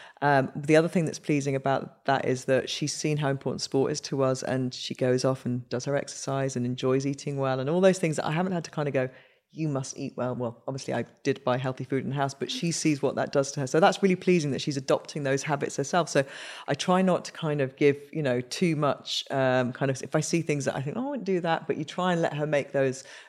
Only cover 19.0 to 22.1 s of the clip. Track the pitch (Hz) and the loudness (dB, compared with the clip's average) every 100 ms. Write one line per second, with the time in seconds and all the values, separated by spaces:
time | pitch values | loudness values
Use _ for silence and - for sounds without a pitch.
19 | - - - 139 131 127 123 127 139 131 | -4 -6 -2 0 2 4 2 0 -2 -2
20 | - 156 151 170 160 147 135 - 139 226 | -2 -2 0 0 0 -2 -2 -2 -4 -4
21 | 269 277 190 180 170 160 - - 156 - | -6 -4 -2 0 0 -2 -2 -4 -4 -2
22 | 180 | 0